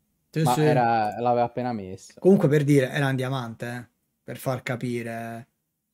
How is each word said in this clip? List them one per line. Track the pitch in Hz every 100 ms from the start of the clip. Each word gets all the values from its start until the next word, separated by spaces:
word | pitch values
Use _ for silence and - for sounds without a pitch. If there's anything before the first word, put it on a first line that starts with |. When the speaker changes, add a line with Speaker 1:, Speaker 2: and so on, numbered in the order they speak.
| _ _ _
Speaker 1:
Sì, | 151 156
Speaker 2:
Ma | 127
Speaker 1:
sì. |
Speaker 2:
era... | 151 139 117 117 107 101
l'aveva | 120 120 120
appena | - 123
messo. | 113 92 95 - -
Speaker 1:
Comunque, | 180 196 147
per | 147
dire, | 143 143 123
era | 143 139
in | 131
diamante, | 127 135 117 113 120 120
eh, | 117 _ _ _
per | - 127
far | 143 127
capire | - 120 123 120 117 113 113 117 123 _ _ _ _